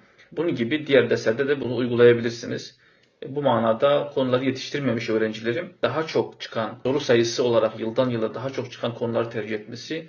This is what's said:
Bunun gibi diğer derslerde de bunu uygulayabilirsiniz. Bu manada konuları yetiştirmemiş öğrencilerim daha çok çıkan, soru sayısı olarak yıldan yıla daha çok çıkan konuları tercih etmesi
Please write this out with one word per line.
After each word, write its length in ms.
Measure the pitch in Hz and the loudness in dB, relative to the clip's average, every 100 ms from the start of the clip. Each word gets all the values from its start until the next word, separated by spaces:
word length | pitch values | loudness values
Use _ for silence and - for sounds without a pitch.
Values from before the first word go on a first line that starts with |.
| _ _ - | _ _ -12
Bunun 220 | - 170 | -6 -4
gibi 320 | 131 117 151 143 | -2 -2 -2 2
diğer 240 | 135 117 | 4 4
derslerde 380 | 117 117 120 139 | 2 0 0 0
de 120 | 143 | -2
bunu 160 | 120 120 | -2 -4
uygulayabilirsiniz. 1000 | 123 117 120 117 117 113 110 139 - - _ _ _ _ - | 0 6 8 8 2 -4 -8 -10 -10 -20 _ _ _ _ -10
Bu 160 | 139 | -2
manada 680 | 135 117 113 113 143 143 - | 2 2 2 4 4 4 0
konuları 300 | - 127 127 | -2 0 2
yetiştirmemiş 680 | 131 - - 147 135 113 - | 0 -2 -4 -4 -2 -2 0
öğrencilerim 640 | 110 110 107 113 139 185 - | 0 0 -2 -4 -4 -6 -4
daha 240 | 117 143 160 | -2 -2 -2
çok 340 | 127 107 - | -2 -2 -6
çıkan, 380 | - 113 107 120 | -10 -6 -6 -4
soru 180 | 123 143 | -2 -2
sayısı 440 | 139 120 117 - | 4 4 4 0
olarak 360 | 123 117 110 110 | 2 4 2 0
yıldan 300 | 110 117 127 | -4 0 0
yıla 240 | 117 110 | 0 -4
daha 160 | - 131 | -4 -8
çok 220 | 131 117 | -8 -10
çıkan 220 | - 120 | -6 -8
konuları 360 | 117 117 117 117 | -4 -4 -2 -2
tercih 240 | 117 104 | -4 -6
etmesi 540 | 107 - 117 - 160 | -6 -8 -14 -10 -10